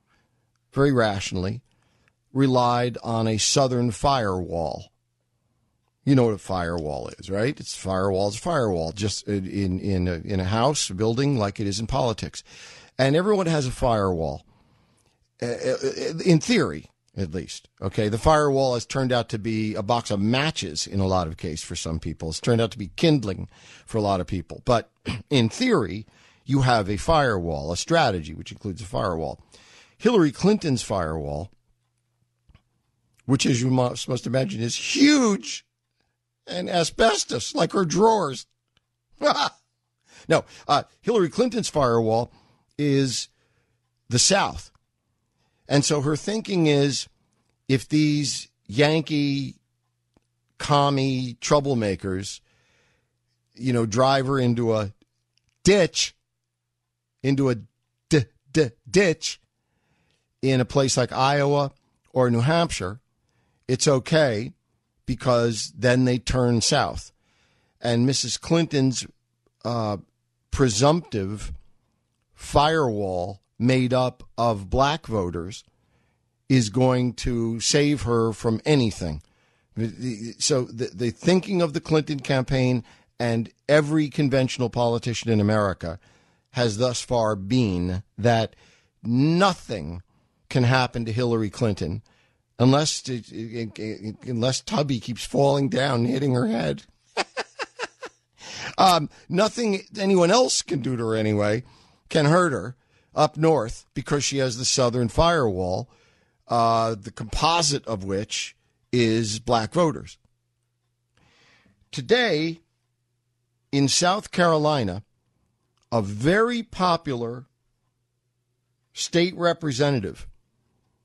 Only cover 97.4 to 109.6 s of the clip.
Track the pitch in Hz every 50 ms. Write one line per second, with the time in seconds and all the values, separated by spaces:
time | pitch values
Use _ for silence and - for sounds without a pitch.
97.4 | - - _ - 480 - _ - 453 - _ _ 508 - - _ _ _ _ _
98.4 | - - - - - - - - 190 190 175 165 147 - - - _ - 175 180
99.4 | 214 214 - 240 240 214 196 190 - - 208 202 196 190 196 180 170 170 208 254
100.4 | 254 - - - - - - 143 113 131 127 117 117 110 110 110 107 107 104 104
101.4 | 104 104 107 120 - - - _ _ _ _ _ _ - - 165 147 143 160 180
102.4 | 180 165 131 92 87 120 127 - _ _ _ _ _ _ - 147 151 147 - 151
103.4 | 156 160 160 131 107 120 - - - _ _ 143 131 - 147 143 - - 139 139
104.4 | 131 131 107 123 127 - - 139 127 120 113 127 120 110 - 151 165 170 175 156
105.4 | 127 110 92 90 92 90 92 110 127 - _ _ _ _ _ _ _ _ _ _
106.4 | _ - 117 117 117 113 113 113 113 113 113 101 - 110 - - 120 107 - -
107.4 | 147 160 170 175 160 143 143 - - 113 113 95 95 98 95 98 110 - - -
108.4 | - - - _ _ _ _ _ _ _ - 123 117 110 110 113 113 104 107 113
109.4 | - 120 120 113